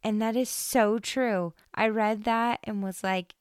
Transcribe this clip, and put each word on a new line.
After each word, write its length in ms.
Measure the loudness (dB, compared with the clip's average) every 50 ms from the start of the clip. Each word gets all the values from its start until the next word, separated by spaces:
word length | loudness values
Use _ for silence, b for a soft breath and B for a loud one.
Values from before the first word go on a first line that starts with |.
| 0
And 140 | 0 0 2
that 160 | 0 2 2
is 140 | 0 0 0
so 480 | -4 -6 -6 2 4 4 4 4 4 0
true. 560 | -2 -4 -2 0 0 2 2 0 -2 -4 b b b b -2
I 140 | 0 0 2
read 360 | 2 2 2 2 0 0 0
that 360 | 0 0 2 2 0 -2 -4 -4
and 180 | -6 -4 -4
was 200 | -4 -4 -6 -4
like 320 | -2 -2 -2 -2 -4 _ -18 _